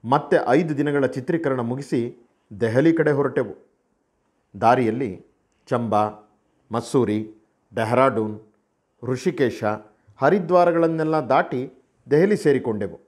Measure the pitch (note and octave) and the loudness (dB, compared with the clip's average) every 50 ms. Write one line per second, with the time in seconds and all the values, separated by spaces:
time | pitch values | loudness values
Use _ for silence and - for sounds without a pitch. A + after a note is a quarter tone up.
0 | - A2+ C3 D3 D3 - F#3 D#3 - G2+ B2+ D3 F3+ D#3 D3+ C3+ C#3+ D3 C#3+ C#3+ | 0 0 0 0 2 2 0 0 2 4 2 2 2 0 -2 -2 -2 0 0 0
1 | C3+ B2+ - C3+ B2+ - E3+ E3 E3 C#3+ C3+ B2+ A#2 A#2 B2 C3+ C#3 - - B2+ | 0 0 -2 -6 -6 -4 -4 -2 -2 -2 -2 -2 -4 -6 -6 -8 -6 -4 -4 -4
2 | A#2 A#2+ - _ _ _ _ _ _ _ G#2+ G2 A#2 A2+ G#2+ B2+ D3 E3 D#3+ E3 | -4 -4 -8 _ _ _ _ _ _ _ -6 -4 -2 0 2 4 4 4 4 4
3 | D#3 D3+ D3 C3+ C#3 C3 B2+ C#3 B2+ G#2 - - _ _ _ _ _ _ _ _ | 2 2 2 0 0 0 0 -2 -4 -4 -8 -16 _ _ _ _ _ _ _ _
4 | _ _ _ _ _ _ _ _ _ _ _ G2 G#2 A#2 B2 C3 B2 A2 A2 B2+ | _ _ _ _ _ _ _ _ _ _ _ 0 2 4 4 4 2 0 -2 -2
5 | C#3 G#2+ F2+ - - _ _ _ _ _ _ _ _ - C3 A#2+ A#2 A2 A2 G#2 | -4 -6 -8 -12 -18 _ _ _ _ _ _ _ _ -4 -4 -4 -2 0 0 0
6 | G#2+ G#2+ G#2+ - - _ _ _ _ _ _ _ _ _ G#2+ A#2 A#2 - - C#3 | 0 0 -4 -12 -20 _ _ _ _ _ _ _ _ _ -6 -6 -6 -2 0 0
7 | A#2+ G2+ G#2+ A2 G#2+ G#2+ - _ _ _ _ _ _ _ - - A2+ A2 A#2+ B2+ | 0 2 -2 -4 -4 -8 -14 _ _ _ _ _ _ _ -6 -4 -2 0 4 4
8 | D#3+ C3+ A2+ A#2 A2 G#2+ G#2+ G#2+ - _ _ _ _ _ _ _ _ _ _ _ | 4 4 2 0 -4 -4 -8 -12 -16 _ _ _ _ _ _ _ _ _ _ _
9 | - A#2+ C3 B2+ - F#3 E3 - C#3 A#2 A2+ - - G#2+ G#2+ G#2+ - - _ _ | -6 -6 -6 -4 -4 -6 0 0 0 0 0 -2 -4 -4 -4 -4 -10 -20 _ _
10 | _ _ _ _ C3 C#3+ F3 G#3 F3 D#3+ F3+ F3+ F3 F3 E3 E3+ E3 E3 E3 D#3+ | _ _ _ _ 2 2 2 2 0 2 2 4 4 4 2 2 2 0 0 -2
11 | D#3 D#3 D#3+ D#3 C3+ A2 C3 D3+ F3+ - - B2+ B2+ - _ _ _ _ _ _ | -2 0 -2 -2 0 2 0 0 0 0 -6 -6 -8 -8 _ _ _ _ _ _
12 | _ - C#3 D3+ F3 G3+ G#3 G3+ - D#3 C3+ C3 - B2+ A2 G#2 G#2 F#2 D#2+ - | _ 0 2 4 4 4 2 2 2 2 2 2 0 -4 -4 -4 -6 -8 -10 -14
13 | _ | _